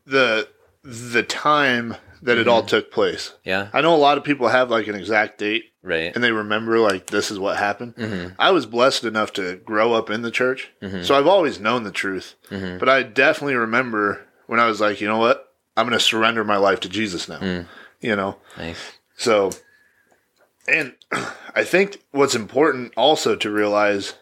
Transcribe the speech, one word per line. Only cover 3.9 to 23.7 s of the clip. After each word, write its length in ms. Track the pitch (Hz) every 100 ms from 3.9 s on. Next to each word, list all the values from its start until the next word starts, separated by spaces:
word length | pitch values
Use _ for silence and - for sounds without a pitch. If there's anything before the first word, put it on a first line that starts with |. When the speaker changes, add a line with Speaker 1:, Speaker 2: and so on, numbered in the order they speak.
Speaker 1:
a 40 | 160
lot 200 | 143 143
of 60 |
people 240 | 143 135 117
have, 220 | 127 123
like, 180 | 113 104
an 80 | 101
exact 420 | 90 107 107 -
date. 260 | 104 113 - _
Speaker 2:
Right. 320 | 92 82 85 117
Speaker 1:
And 80 |
they 80 | 120
remember, 480 | 110 104 107 113 113
like, 280 | 107 95 -
this 220 | 104 -
is 80 | 101
what 200 | 98 85
happened. 380 | 101 101 120 117
Speaker 2:
Mm-hmm. 380 | 107 95 87 92
Speaker 1:
I 120 | 165
was 140 | 180 110
blessed 380 | 117 131 131
enough 300 | 117 110 104
to 240 | - 92 92
grow 360 | - 107 117
up 160 | 113 110
in 120 | 107
the 100 | 117
church. 400 | 110 127 131 - _
Speaker 2:
Mm-hmm. 220 | 98 95
Speaker 1:
So 120 | 87 139
I've 120 | 147
always 320 | 196 147 90
known 240 | 107 123
the 80 | 104
truth. 440 | - 98 92 - - -
Speaker 2:
Mm-hmm. 280 | 98 92 90
Speaker 1:
But 100 | 123
I 160 | 135
definitely 520 | 120 104 143 156 143 127
remember 680 | 113 117 127 107 101 95 - _ -
when 140 | 117
I 60 | 117
was 120 | 104
like, 220 | 104 101
"You 60 | 104
know 80 | 110
what? 340 | 113 135 - _ _ -
I'm 100 | 120
gonna 140 | 110
surrender 460 | - 110 113 113 104
my 100 | 101
life 220 | 98 92
to 80 | 92
Jesus 380 | 98 110 85 -
now." 120 | 82
Speaker 2:
Mm. 260 | 95 90 85 - - _
Speaker 1:
You 160 | 120 101
know? 220 | 98 - _ -
Speaker 2:
Nice. 200 | 82 82 - - _ -
Speaker 1:
So, 340 | 123 104 98 - _ _ _ _ _ _ _ _ _ _ -
and 240 | 151 131 -
<clears throat> 80 | _
I 540 | - - - - 110 107
think 360 | 180 196 - _
what's 240 | 139 139 120
important 580 | 98 127 156 127 117 -
also 400 | 135 156 123 101
to 160 | 107
realize 640 | 104 104